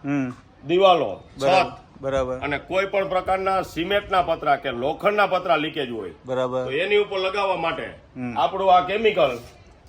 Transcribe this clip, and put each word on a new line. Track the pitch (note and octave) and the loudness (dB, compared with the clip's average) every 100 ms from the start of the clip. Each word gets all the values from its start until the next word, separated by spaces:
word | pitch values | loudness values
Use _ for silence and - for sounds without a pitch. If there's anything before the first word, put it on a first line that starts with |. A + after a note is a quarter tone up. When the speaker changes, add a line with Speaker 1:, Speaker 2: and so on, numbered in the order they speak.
Speaker 1:
હમ. | C#3 C#3+ C3 B2 - - C3+ | -4 -4 -4 -8 -20 -16 -2
Speaker 2:
દિવાલો, | F3+ F#3+ F3 A#2 F2+ - - | 4 6 6 2 -6 -12 -4
Speaker 1:
બરાબર. | C3+ F#3+ E3+ | 2 4 2
Speaker 2:
છત, | - - - | -4 -20 -10
Speaker 1:
બરાબર. | C3+ C3+ B2+ B2+ | -4 -2 -2 -4
Speaker 2:
અને | C#3 C#3 | -4 -6
કોઈ | - F3+ G3 | -4 -2 0
પણ | G3+ F3+ | -2 0
પ્રકારના | F#3 F3+ F#3+ F#3+ F#3+ | -2 0 -2 0 -2
સિમેન્ટના | D#3 D#3 F3 G3+ G3 G3 | -2 -6 -2 -2 0 0
પતરા | E3+ D#3+ D3+ C#3 | 2 0 2 0
કે | C#3 | 0
લોખંડના | A#2+ C3+ D#3+ G#3 G#3 F#3+ | -4 -4 0 0 2 2
પતરા | F3+ F3+ D#3 | 0 0 0
લીકેજ | D3+ D#3 B2+ | 0 -4 -6
હોય, | A2+ F#2+ - B2 | -6 -10 -12 -8
Speaker 1:
બરાબર. | B2+ B2+ B2+ | -4 -2 -4
Speaker 2:
તો | B2+ | -4
એની | C#3 F#3+ G#3 | -4 0 2
ઉપર | G3+ F#3+ | 2 -2
લગાવવા | F#3+ G3+ G3 F3+ | -2 -2 -2 0
માટે | E3 D3+ A2 - - C3 | -2 -4 -8 -14 -18 -10
Speaker 1:
હમ. | B2 A#2+ | -8 -2
Speaker 2:
આપણું | F3 F#3+ F#3+ F3+ | -2 2 6 6
આ | |
કેમિકલ, | F3+ G#3 A3 F3+ D3 A#2 - - - - | 4 0 2 2 0 0 -12 -20 -20 -20